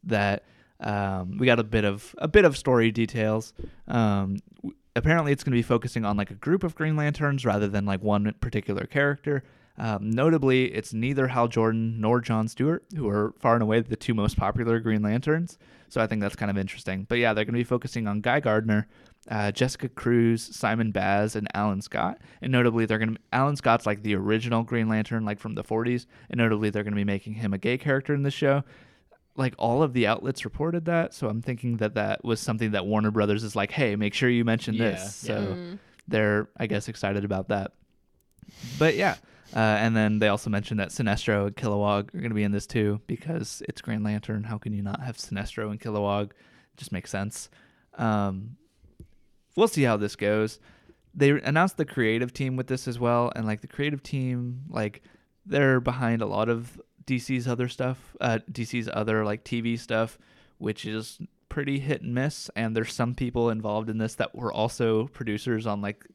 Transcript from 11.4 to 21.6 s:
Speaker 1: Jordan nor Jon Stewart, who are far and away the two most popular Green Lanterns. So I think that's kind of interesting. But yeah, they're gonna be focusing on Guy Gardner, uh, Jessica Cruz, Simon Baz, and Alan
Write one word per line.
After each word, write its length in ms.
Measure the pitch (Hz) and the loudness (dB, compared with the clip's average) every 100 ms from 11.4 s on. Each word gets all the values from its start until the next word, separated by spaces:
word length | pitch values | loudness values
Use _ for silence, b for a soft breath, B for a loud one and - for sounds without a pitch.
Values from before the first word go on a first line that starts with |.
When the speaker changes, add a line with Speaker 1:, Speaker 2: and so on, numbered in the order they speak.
| 117 | 0
Speaker 1:
Jordan 520 | 117 113 113 113 113 | 2 2 2 0 0
nor 200 | 107 123 | 2 2
Jon 260 | 113 110 110 | 2 0 0
Stewart, 380 | - 143 170 - 160 | 0 0 0 -4 -4
who 120 | 113 | 0
are 260 | 104 104 - | 2 0 0
far 140 | 123 | 2
and 80 | 117 | 4
away 160 | 107 113 | 4 2
the 160 | 113 110 | 2 -2
two 180 | - | -2
most 220 | 113 104 - | 0 0 0
popular 420 | 98 117 117 117 | 0 0 2 2
Green 240 | 113 107 | 2 2
Lanterns. 560 | 104 117 143 160 170 - B B B | 2 0 2 0 0 -8 B B B
So 120 | - | 0
I 60 | 110 | 0
think 140 | 110 | 0
that's 160 | 101 - | -2 -2
kind 120 | 101 | -2
of 80 | 98 | 0
interesting. 500 | 95 - - 95 95 | -2 -6 -6 -6 -2
But 100 | 120 | 2
yeah, 140 | 117 | 2
they're 120 | 107 | 2
gonna 140 | 107 120 | 0 0
be 60 | |
focusing 420 | 117 123 117 120 107 | 0 -2 -2 -4 -2
on 140 | 104 | -2
Guy 180 | 113 143 | 0 2
Gardner, 480 | 135 110 110 107 104 b b b - | 2 2 4 2 0 b b b -8
uh, 220 | 110 104 | -2 -2
Jessica 380 | 101 127 - 127 | 0 0 -2 -10
Cruz, 540 | - 120 120 117 113 - | -4 2 4 4 2 -4
Simon 380 | - 104 113 110 | -4 -2 0 0
Baz, 420 | 98 98 101 107 | 0 2 2 2
and 140 | 107 104 | -2 -4
Alan 280 | 101 | -2